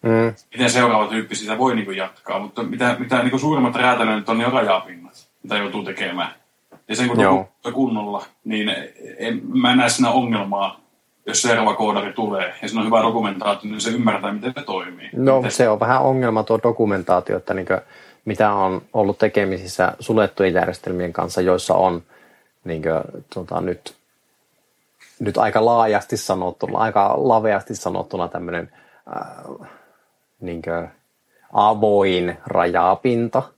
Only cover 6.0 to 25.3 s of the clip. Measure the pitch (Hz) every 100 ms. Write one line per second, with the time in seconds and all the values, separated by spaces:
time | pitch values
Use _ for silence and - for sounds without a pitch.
6 | 95 90 85 - _ _ _ - - 110
7 | 123 113 101 95 92 _ - 135 127 110
8 | 104 101 - _ 110 107 104 - - -
9 | - - 113 117 - 127 123 127 120 117
10 | 123 127 120 110 98 98 98 - _ _
11 | _ _ - - 120 117 107 98 107 101
12 | 101 - 107 98 90 - 107 110 107 110
13 | 113 110 104 95 104 98 104 107 113 117
14 | 113 101 101 104 123 127 - 95 90 87
15 | - - 135 131 123 - 120 107 117 131
16 | 135 131 123 110 107 110 117 - 110 98
17 | 87 90 87 98 - 95 90 92 - -
18 | - _ - 101 107 101 95 92 - 110
19 | 101 101 110 104 98 95 92 - 92 -
20 | - 113 101 - 95 87 87 87 - 90
21 | 90 85 85 90 92 90 - 90 92 87
22 | - _ _ _ _ _ 87 80 80 80
23 | - - - - 87 87 90 90 - -
24 | _ _ _ _ _ _ _ _ _ _
25 | - _ 104